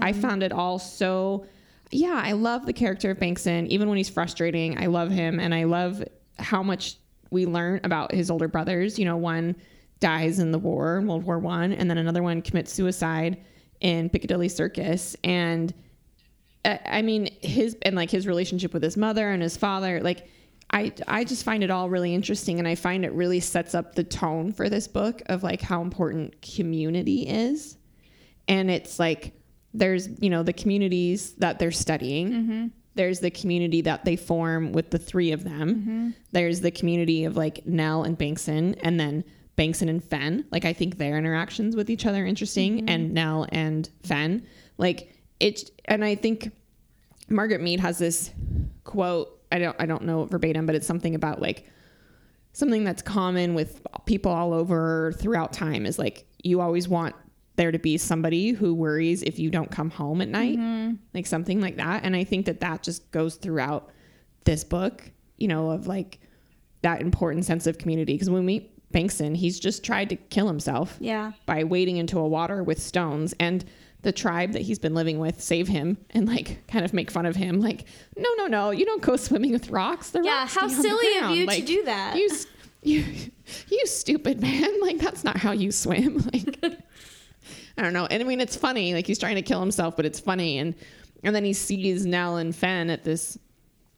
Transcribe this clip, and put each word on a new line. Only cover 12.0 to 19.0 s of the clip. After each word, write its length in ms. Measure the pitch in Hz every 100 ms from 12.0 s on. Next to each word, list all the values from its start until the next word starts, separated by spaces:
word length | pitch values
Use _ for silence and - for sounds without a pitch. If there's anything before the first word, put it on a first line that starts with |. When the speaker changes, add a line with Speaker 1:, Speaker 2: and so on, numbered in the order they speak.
| 165 175
Speaker 1:
one 180 | 175 170
commits 320 | - 175 -
suicide 640 | - 185 180 165 160 165 180 - - _ -
in 280 | 180 165 165
Piccadilly 380 | 185 - 180 175
Circus. 680 | 175 160 - - 175 - -
And, 480 | 180 180 170 165 170 - - _ _ _ _ _ _ _
uh, 120 | 220 202
I 160 | - 208
mean, 300 | 220 220 202 -
his, 360 | 175 233 226 220
and, 140 | 190 185
like, 140 | 165
his 160 | 190 196
relationship 480 | 175 185 185 180
with 80 | 170
his 140 | 156
mother 320 | 202